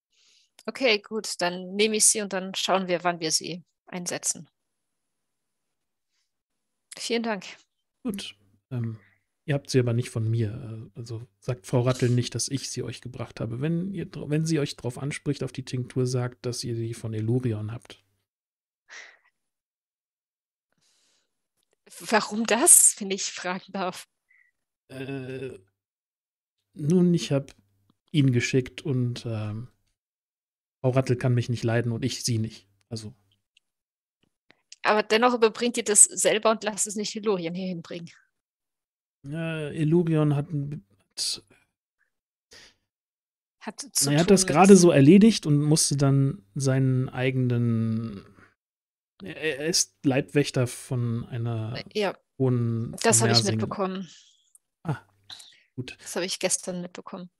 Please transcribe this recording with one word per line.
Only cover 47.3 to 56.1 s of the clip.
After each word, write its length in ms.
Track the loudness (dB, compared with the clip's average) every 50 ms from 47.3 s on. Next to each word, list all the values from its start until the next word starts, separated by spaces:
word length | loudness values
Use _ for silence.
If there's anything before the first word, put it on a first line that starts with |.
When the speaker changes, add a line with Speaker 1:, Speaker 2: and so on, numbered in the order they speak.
| 0 0 0 0 2 2 2 2 2 0 0 -2 -2 -4 -6 -8 -12 -14 -16 -20 -20 -20 -20 -20 _ _ _ _ _ _ _ _ _ _ _ _ _ -18
Speaker 2:
er, 380 | -16 -14 -10 -6 -4 -4 -4 -4
er 60 | -2
ist 300 | -2 0 0 -2 -2 _ _ 0
Leibwächter 640 | 0 2 2 0 0 2 0 0 2 0 -2 -2 -2
von 580 | -4 -8 -10 -6 -4 -2 -2 -2 -4 -4 -6
einer 580 | -8 -8 -6 -4 -4 -4 -4 -6 -6 -8 -10 -12 -8 -4
Speaker 1:
Ja, 240 | -4 -2 -4 -4 -8 _ _ _ -2
Speaker 2:
hohen 580 | 0 2 2 2 0 0 -2 -2 -4 -6 -4 0
Speaker 1:
das 200 | 2 4 4 4
hab 60 | 4 4
ich 60 | 4
Speaker 2:
Mersingen. 220 | 4 2 2 0 0
Speaker 1:
mitbekommen. 520 | -2 -2 -4 -4 -4 -4 -4 -6 -10 -12 -14 -20 -20 _ _ _ _ _ _ _ _ _ _ _ -8
Speaker 2:
Ah, 160 | -6 -6 -6 -8 _ _ _ _ -20 -20 -20 -20 -20 -20 _ _ _ _
gut. 220 | -12 -12 -12 -12 -16
Speaker 1:
Das 140 | -14 -10